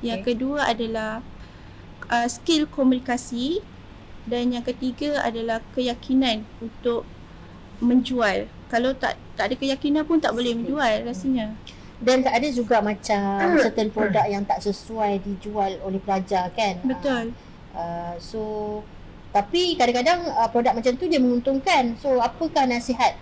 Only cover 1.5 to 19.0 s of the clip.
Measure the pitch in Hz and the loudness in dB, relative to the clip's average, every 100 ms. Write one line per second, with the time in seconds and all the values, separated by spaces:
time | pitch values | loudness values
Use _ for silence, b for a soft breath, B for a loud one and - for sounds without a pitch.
1.5 | B B B B - - 240 240 - - | B B B B -16 -2 0 0 -2 0
2.5 | 320 302 - 262 254 247 247 - 240 254 | 2 2 2 4 4 0 -4 -2 -4 -2
3.5 | 359 - - - - - - - 240 240 | -2 -4 -18 -20 -20 -18 -16 -6 0 0
4.5 | 247 240 254 254 240 294 294 - 226 226 | 0 -4 -4 -4 -2 -2 0 0 -2 -2
5.5 | 226 220 - 254 240 - 262 262 220 214 | -4 -4 -2 -2 -2 2 2 4 0 -4
6.5 | - 226 - 247 233 - - - - - | -12 -12 -4 -2 -2 -4 -16 -18 -18 -18
7.5 | - - - 240 254 247 254 220 196 214 | -18 -18 -2 4 4 4 2 2 2 -4
8.5 | - - 233 247 262 254 - - - 208 | -10 -2 0 0 0 -2 -4 -10 -4 -2
9.5 | 254 269 269 294 302 302 330 311 226 247 | -2 -2 0 2 2 4 2 2 0 0
10.5 | 233 233 285 254 214 233 240 277 254 214 | 0 -2 0 2 2 -2 -4 0 0 0
11.5 | 220 - B B B 233 262 262 240 294 | -8 -14 B B B 4 4 6 2 2
12.5 | 247 226 233 208 202 - 208 196 196 269 | 0 4 4 4 -2 0 2 2 2 4
13.5 | 339 233 - 214 214 214 175 - 202 202 | 6 4 4 0 2 2 4 2 0 0
14.5 | - 208 196 - 220 214 202 196 196 208 | 0 0 -4 -6 -2 0 0 -2 -8 -6
15.5 | 208 196 190 190 190 196 190 180 190 180 | -2 -2 -2 -4 -4 0 -2 2 0 0
16.5 | - 214 180 254 262 285 247 226 240 B | 0 -2 0 -2 -2 0 -2 -4 -8 B
17.5 | B - - 170 170 170 175 - 220 214 | B -14 -8 -6 -6 -8 -8 -8 -8 -6
18.5 | 214 214 214 208 - | -6 -6 -8 -10 -16